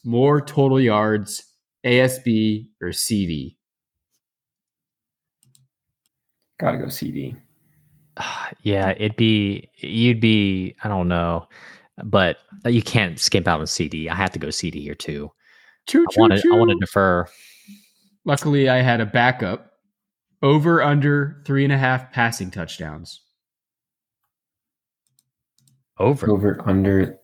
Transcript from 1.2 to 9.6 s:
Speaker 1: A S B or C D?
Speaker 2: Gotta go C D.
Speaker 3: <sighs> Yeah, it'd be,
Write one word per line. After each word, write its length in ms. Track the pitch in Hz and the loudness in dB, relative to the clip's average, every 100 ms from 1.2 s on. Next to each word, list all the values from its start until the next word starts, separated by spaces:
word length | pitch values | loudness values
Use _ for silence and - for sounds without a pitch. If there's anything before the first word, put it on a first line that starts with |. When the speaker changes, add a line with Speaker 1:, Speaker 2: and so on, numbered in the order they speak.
| 101 - - _ _ _ | -4 -12 -16 _ _ _
Speaker 1:
A 160 | 127 123 | 0 2
S 180 | 127 127 | 2 0
B 500 | 120 110 110 107 - _ | -2 0 0 -2 -8 _
or 100 | 87 | -8
C 340 | - - 104 90 | -6 -4 -2 -2
D? 320 | 76 65 - _ _ _ _ _ _ _ _ _ _ _ _ _ _ _ _ _ _ 131 135 131 _ _ _ _ _ _ _ _ - | -6 -10 -16 _ _ _ _ _ _ _ _ _ _ _ _ _ _ _ _ _ _ _ _ _ _ _ _ _ _ _ _ _ -6
Speaker 2:
Gotta 200 | 156 - | -4 -4
go 100 | 135 | -8
C 220 | - - | -8 -8
D. 240 | 139 - - _ _ _ _ _ _ _ - | -8 -10 -12 _ _ _ _ _ _ _ -14
Speaker 3:
<sighs> 60 | - - - - | -12 -12 -14 -8
Yeah, 280 | 107 98 95 95 | -2 0 -2 -2
it'd 200 | 107 110 | -4 0
be, 520 | 113 107 101 98 | 2 2 0 -6